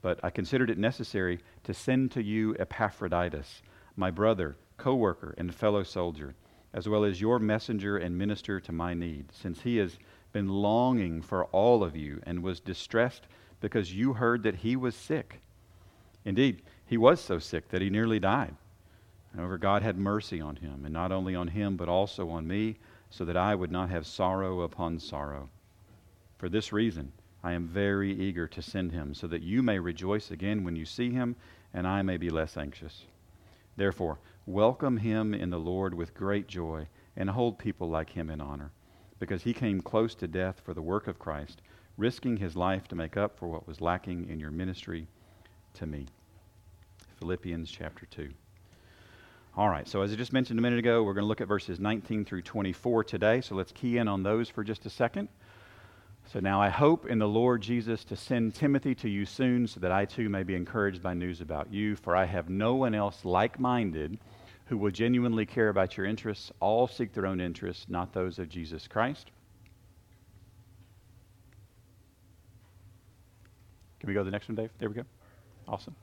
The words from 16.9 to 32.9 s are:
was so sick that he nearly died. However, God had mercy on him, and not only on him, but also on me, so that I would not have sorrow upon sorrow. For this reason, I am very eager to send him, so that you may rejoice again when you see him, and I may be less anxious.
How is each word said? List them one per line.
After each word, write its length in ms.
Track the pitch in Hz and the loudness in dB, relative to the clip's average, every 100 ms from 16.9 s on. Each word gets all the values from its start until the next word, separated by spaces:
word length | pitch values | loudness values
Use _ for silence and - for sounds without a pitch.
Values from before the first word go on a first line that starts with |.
| 117 | 8
was 240 | 120 170 | 8 8
so 180 | - 87 | 2 -4
sick 300 | - - - | -2 -6 -2
that 120 | 92 | 0
he 80 | 98 | 2
nearly 300 | 101 113 110 | 2 2 2
died. 360 | 95 123 90 73 - - - - - - - - | 2 2 0 -8 -20 -20 -20 -20 -20 -20 -18 -8
However, 220 | 90 92 | -6 0
God 260 | 98 101 | 2 2
had 140 | 107 92 | 2 0
mercy 440 | 98 107 104 87 | 0 0 -2 -8
on 160 | 78 73 | -6 -8
him, 240 | 80 69 | -10 -10
and 100 | 71 | -6
not 180 | 80 90 | -4 -2
only 200 | 95 92 | -2 -2
on 140 | 90 87 | -2 -2
him, 300 | 92 104 92 | -2 -2 -2
but 100 | 85 | 2
also 420 | 90 101 - 87 | 4 2 -2 -6
on 180 | 82 80 | -4 -2
me, 300 | 98 110 110 - - - | 0 -2 -4 -16 -20 -20
so 140 | - | -8
that 140 | 85 85 | -2 2
I 180 | 95 101 | 2 2
would 160 | 87 | 0
not 180 | 90 92 | -2 -2
have 160 | 87 78 | -2 -4
sorrow 560 | - 92 95 95 90 | 0 0 2 -2 -2
upon 380 | 85 - 85 82 | -4 -2 -4 -4
sorrow. 500 | - 71 73 71 69 - _ _ - - - _ _ _ | -6 -8 -6 -8 -12 -18 _ _ -20 -20 -20 _ _ _
For 120 | 90 | -2
this 240 | 101 104 | -2 0
reason, 380 | 104 113 82 67 - - - | 0 0 0 -10 -12 -20 -10
I 80 | 90 | -4
am 140 | 87 85 | -4 -4
very 460 | 90 101 98 98 | 0 2 2 0
eager 340 | 95 95 87 82 | 0 -2 -2 -6
to 140 | - | -8
send 320 | - - 90 | -8 -4 -2
him, 200 | 82 73 | -4 -6
so 140 | 71 87 | -8 -6
that 140 | 82 | -4
you 200 | 80 113 | 0 0
may 180 | 123 101 | 2 0
rejoice 520 | 87 82 92 104 - | -2 -4 -2 -2 -4
again 320 | 82 95 107 | -6 -2 -2
when 120 | 90 82 | -2 -4
you 100 | 78 | -6
see 260 | - 123 | -4 -2
him, 240 | 123 123 120 - - - | 0 -2 -6 -14 -20 -10
and 120 | 90 90 | -4 0
I 160 | 98 | 2
may 140 | 95 87 | 0 0
be 140 | 85 | -2
less 280 | 80 80 - | 0 -2 -4
anxious. 460 | 71 - 80 | -10 -10 -14